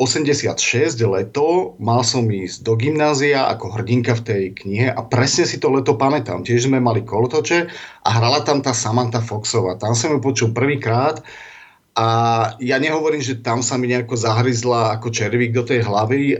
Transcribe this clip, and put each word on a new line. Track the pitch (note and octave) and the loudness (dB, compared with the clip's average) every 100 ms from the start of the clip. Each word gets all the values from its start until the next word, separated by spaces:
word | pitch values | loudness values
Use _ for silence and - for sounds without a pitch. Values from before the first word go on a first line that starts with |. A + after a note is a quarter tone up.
osemdesiat | C3 D#3 D3 C#3 G#2+ - | -2 0 0 0 -2 -2
šesť, | - A#2+ D#3+ B2 G#2+ | -2 0 0 2 0
leto, | F#2+ F#2+ C#3+ D#3 F3+ F#3+ - | 0 -2 0 2 2 0 -4
mal | A2 A#2+ | 0 2
som | A#2+ B2+ A2+ | 2 0 0
ísť | G2 F2+ - A2+ | 0 -6 -6 -2
do | |
gymnázia | A2+ C#3 D3+ D3+ C#3 C#3+ C3+ - | 0 0 2 2 2 2 2 0
ako | - F#2+ G#2 | -2 -6 -6
hrdinka | - B2 A#2+ A#2 | 0 0 2 0
v | A2+ | 0
tej | G2+ F#2+ G2 | -2 -2 -6
knihe | G2 G#2 C3 | -6 -2 0
a | - A2 | -2 -2
presne | B2 C#3 - E3 | 0 2 2 0
si | - | 0
to | D3 | 0
leto | C3 D3 | 2 2
pamätám. | A#2+ C3+ D3 A2 F2+ | 2 2 0 -2 -6
Tiež | G#2 A#2+ C3 | 0 0 2
sme | C3+ | 2
mali | B2 A2 - | 2 0 0
kolotoče | G2+ B2 - - E3+ E3+ - - - | -2 0 0 2 0 0 -6 -16 -4
a | - A2 | 0 2
hrala | A#2+ D3 | 4 2
tam | D3+ C#3 C3+ | 2 0 0
tá | |
Samantha | B2 A2 A#2+ A#2+ A#2 | -2 -2 0 0 -2
Foxová. | A2+ G#2 - A2 F#2 F2+ | -4 -6 -2 -2 -2 -2
Tam | G#2+ | -2
som | A#2 D#3+ | 0 0
ju | D3 | 0
počul | C3+ A#2+ A2+ | 0 0 0
prvýkrát | A2+ C#3 C#3 A2 A#2+ C#3+ D#3 - - - - - _ _ | 0 -2 -2 0 0 0 -2 -10 -20 -20 -20 -20 _ _
a | A2+ A2+ A2+ A#2 A2+ G#2+ - | 0 2 2 2 2 0 -2
ja | B2 C3+ | -2 0
nehovorím, | D#3 D#3 D#3 D3+ | 0 0 0 0
že | B2 A#2 | -4 -4
tam | B2 A#2+ | -2 -2
sa | A#2 C3 | 0 -2
mi | B2 | 0
nejako | B2 A#2 A#2+ | 0 -2 -2
zahryzla | A2+ A2 B2+ A#2 B2 A#2 A2 A2 | 0 2 2 2 0 2 0 -2
ako | A#2+ | -4
červík | A2+ G#2 A#2+ A#2 | -4 0 0 0
do | A#2+ | 0
tej | A#2+ B2 G#2+ | 0 0 2
hlavy, | G2+ A2 C#3 C#3+ | 0 0 0 0